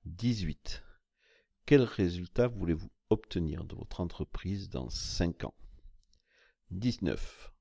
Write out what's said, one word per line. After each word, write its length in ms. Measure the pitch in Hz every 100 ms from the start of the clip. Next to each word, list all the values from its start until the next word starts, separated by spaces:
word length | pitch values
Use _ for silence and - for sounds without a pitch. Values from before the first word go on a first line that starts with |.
| 87
Dix-huit. 760 | 85 117 113 85 - - - - - _ _ _ _ _ _ -
Quel 180 | 143
résultat 640 | 120 - 90 87 90 - 120
voulez-vous 440 | 110 85 82 - _ _
obtenir 540 | 107 - 87 80 -
de 120 | - -
votre 260 | - -
entreprise 680 | 87 - 78 - 92 98 98
dans 200 | 64 64
cinq 540 | - - - 87 -
ans ? 120 | - _ - - - - _ _ _ _ _ _ _
Dix-neuf. 800 | 92 117 - 85 - - - - _